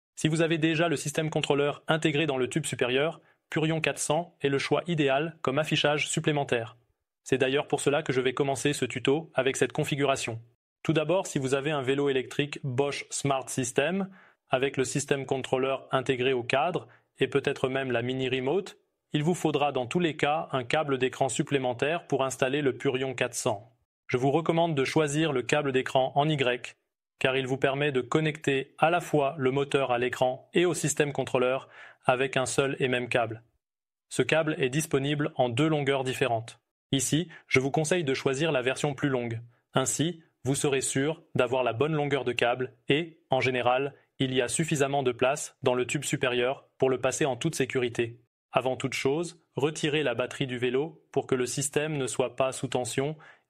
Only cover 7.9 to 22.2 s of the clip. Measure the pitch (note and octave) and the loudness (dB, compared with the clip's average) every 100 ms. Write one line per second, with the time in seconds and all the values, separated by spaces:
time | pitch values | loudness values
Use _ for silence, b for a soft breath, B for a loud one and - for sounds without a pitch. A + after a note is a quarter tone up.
7.9 | C#3+ D#3 C3 B2+ B2+ C#3 C3+ D3 C#3+ B2 | 0 0 0 0 0 -2 0 -2 0 -4
8.9 | B2+ C3+ D3+ D#3+ - C3 C3 B2+ - D3 | 0 0 0 0 -2 -2 0 0 0 -2
9.9 | C#3 C#3 C3 - A2+ - _ _ _ - | 0 0 0 -4 -8 -12 _ _ _ 0
10.9 | D#3 D3+ F#3 F#3+ D3 C3 C#3 C#3+ D3 B2 | 0 2 0 0 -2 0 0 0 -2 0
11.9 | C#3 C#3+ C3 A#2 - C#3+ - C3+ B2 C#3+ | 0 2 0 -2 -4 -4 -6 -4 -2 -2
12.9 | C3+ - - C#3 C3+ B2+ - A#2+ - D3 | -4 -8 -2 0 0 -2 -4 0 2 2
13.9 | F#3+ F#3+ B B B _ C3 C#3 C3+ B2 | 0 -4 B B B _ 0 0 0 -2
14.9 | C#3+ - C#3 C3 C3+ - C3 C3 C3 - | -2 0 -2 -2 -4 0 0 0 -2 -2
15.9 | C3 B2+ B2+ B2+ B2+ A#2 C3+ E3+ D#3 - | -2 0 0 0 0 0 0 0 -2 -8
16.9 | b b - C3 C#3 C#3+ C3+ C3 C3+ C3 | b b -2 0 0 0 0 0 0 -2
17.9 | A#2 B2 C3 C3 C3 C3 F3+ - - _ | -2 -2 -2 -2 -2 0 -2 -4 -12 _
18.9 | _ _ D3+ D3+ F3 D#3+ C#3+ C#3+ C3 A#2+ | _ _ -2 0 0 0 2 0 0 -2
19.9 | F3+ E3 D3+ D3 D#3+ F3 C3 A#2+ D#3 D3+ | 0 0 2 0 0 -2 -4 0 0 2
20.9 | C3 B2+ - C3+ - - C#3 B2+ A#2+ C#3 | 0 0 0 -2 0 -2 0 0 0 -2
21.9 | E3+ - C3 | -2 -2 0